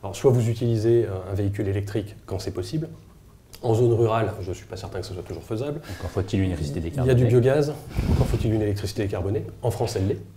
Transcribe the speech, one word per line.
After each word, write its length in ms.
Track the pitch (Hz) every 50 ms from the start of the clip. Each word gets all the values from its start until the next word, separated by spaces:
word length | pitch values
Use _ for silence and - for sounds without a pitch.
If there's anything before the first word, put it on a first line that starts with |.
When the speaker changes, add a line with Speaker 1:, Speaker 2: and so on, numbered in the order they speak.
| -
Speaker 1:
Alors, 120 | 98 95
soit 160 | - - 139
vous 180 | 120 123 113 117
utilisez, 560 | 113 113 127 117 117 107 104 117 117 117 110
euh, 260 | 98 95 95 92 92
un 20 | 98
véhicule 340 | 98 101 101 101 110 107
électrique 480 | 98 95 101 98 101 - 113 104 - - - -
quand 100 | - 101
c'est 140 | 95 - -
possible. 380 | - 95 92 - - 156 160 160 - - - - - - - - - - - - - - -
En 100 | 123 113
zone 180 | 110 123 117 117
rurale, 400 | 107 117 110 110 113 110 95 - -
je 80 | 92 92
ne 40 | 87
suis 140 | - -
pas 100 | - -
certain 220 | 101 104 - - 95
que 60 | 87
ce 80 | - 95
soit 80 | 90 -
toujours 180 | - 92 80
faisable. 400 | - - 113 107 135 147 147 156 - - 92 -
Speaker 2:
Encore 120 | - 82
faut-il 300 | - 98 95 - - 98
une 60 | 95
électricité 320 | 92 90 78 78 71 71 85
Speaker 1:
Il 40 | 80
y 40 |
a 40 | 85
Speaker 2:
décarbonée. 240 | - 139 127 131 127
Speaker 1:
du 100 | 120 123
biogaz, 480 | 113 120 123 117 131 135 151 143 147 143 - - - - - - -
encore 160 | - - 127
faut-il 260 | - 127 110 - 107 110
une 80 | 110
électricité 400 | 107 104 98 101 101 101 - -
décarbonée. 420 | 104 98 107 98 87 98 104 104 101 - - - -
En 80 | 120
France, 240 | - - 120 110 -
elle 120 | 104 95 101
l'est. 120 | - - - - -